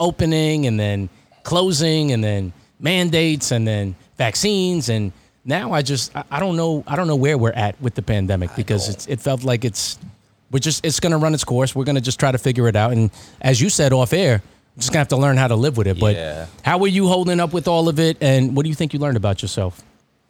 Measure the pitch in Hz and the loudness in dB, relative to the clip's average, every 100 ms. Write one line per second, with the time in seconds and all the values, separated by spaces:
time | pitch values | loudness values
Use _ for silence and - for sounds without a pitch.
0 | 175 - 165 156 156 156 135 110 107 101 | -2 0 0 0 0 0 0 0 -2 -2
1 | 95 - _ _ - 175 190 147 165 156 | -6 -10 _ _ -4 0 0 0 0 0
2 | 151 117 107 101 92 - _ - 143 180 | 0 0 0 -2 -6 -10 _ -8 -2 0
3 | 175 160 160 151 - 120 110 107 98 92 | 0 2 0 0 -2 -2 0 -2 -4 -8
4 | _ - 120 - 208 202 185 175 120 110 | _ -4 -4 -2 -2 0 0 -2 -2 -2
5 | 101 - _ _ 123 165 226 165 135 135 | -2 -8 _ _ -4 -4 -2 -2 -2 -4
6 | - - 143 143 190 165 165 151 - 143 | -6 -10 -8 -4 -2 -2 -2 -2 -4 -2
7 | 175 143 139 143 113 117 104 - 131 - | 0 2 2 2 2 0 -2 -2 -6 -4
8 | 95 107 95 95 90 - 92 104 101 98 | -2 0 0 0 -2 -4 -2 -2 -2 -8
9 | - 131 139 131 127 117 117 98 - - | -6 -4 -2 -2 0 -2 -2 -4 -8 -8
10 | - - _ _ _ 135 139 147 160 - | -16 -20 _ _ _ -2 -2 -2 -2 0
11 | 175 160 156 151 - 123 131 135 135 139 | 0 2 2 0 0 0 0 -2 -2 -2
12 | 123 - 139 127 131 123 117 104 113 117 | -2 0 0 2 0 2 2 4 2 2
13 | 110 - - - 131 123 185 - 143 131 | 2 0 -20 -4 2 2 2 2 2 4
14 | 123 165 180 110 - _ _ - 120 165 | 2 2 2 0 -2 _ _ -8 -2 0
15 | 139 135 143 131 131 113 139 117 98 87 | 2 2 2 4 2 2 2 2 0 2
16 | 107 92 80 76 82 - - 180 196 190 | 2 2 -2 -8 -10 -6 0 2 2 2
17 | 185 185 180 175 170 170 180 170 165 151 | 2 2 2 0 0 -2 0 2 2 2
18 | 165 160 143 131 127 135 156 151 160 143 | 0 2 2 4 2 0 -2 -2 -4 -2
19 | 147 120 101 95 101 - 92 - - _ | -2 0 0 -2 -4 -4 -4 -6 -18 _
20 | _ _ _ | _ _ _